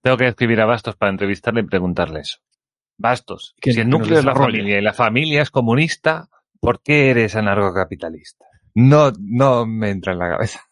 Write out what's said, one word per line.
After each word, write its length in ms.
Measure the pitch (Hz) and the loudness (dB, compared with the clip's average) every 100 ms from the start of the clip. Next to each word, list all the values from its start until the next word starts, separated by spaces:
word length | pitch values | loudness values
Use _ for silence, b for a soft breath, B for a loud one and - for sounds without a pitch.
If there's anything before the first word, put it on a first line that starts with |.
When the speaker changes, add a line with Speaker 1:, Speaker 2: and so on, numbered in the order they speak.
Speaker 1:
Tengo 140 | 127 127 | 0 2
que 100 | 127 | 0
escribir 320 | 113 117 110 | 0 0 2
a 60 | 107 | 2
Bastos 300 | 117 - - | 0 -4 -2
para 140 | 101 | -2
entrevistarle 500 | 95 101 98 - 113 | -2 -4 -4 -4 -4
y 40 | 101 | -2
preguntarle 540 | 95 90 85 82 78 | -2 -2 -2 -4 -6
eso. 180 | 71 - _ _ _ _ _ _ | -12 -16 _ _ _ _ _ _
Bastos, 560 | 117 123 - 90 - _ | -2 -2 -6 -16 -18 _
Speaker 2:
Que, 120 | 139 | -2
Speaker 1:
si 80 | 117 | 0
el 60 | 113 | 0
Speaker 2:
que 40 | |
nos 100 | 143 | 0
Speaker 1:
núcleo 180 | 156 160 | 2 2
es 60 | |
la 80 | 135 | 2
Speaker 2:
desarrolle. 260 | 131 131 113 | 0 0 0
Speaker 1:
familia 200 | 101 101 | -2 0
y 40 | |
la 100 | 104 | 0
familia 500 | - 117 117 156 147 | 0 0 0 0 -2
es 80 | 147 | 0
comunista, 760 | 135 117 123 160 - 160 160 170 _ _ _ | -2 0 0 0 -2 -4 -4 -10 _ _ _
¿por 220 | 120 120 | -4 -2
qué 280 | - 147 135 | 0 2 4
eres 240 | 120 110 107 | 2 0 -2
anarcocapitalista? 1080 | 104 101 98 90 92 92 85 80 - _ _ _ _ | -2 0 0 -2 -4 -8 -12 -14 -20 _ _ _ _
No, 380 | 107 127 147 143 98 | 4 6 6 4 0
no 460 | 101 120 135 120 113 | -6 0 2 2 -2
me 240 | 110 107 | -4 -4
entra 220 | 98 95 | -4 -4
en 60 | 90 | -4
la 100 | 87 | -2
cabeza. 300 | - 113 - _ | -2 -4 -6 _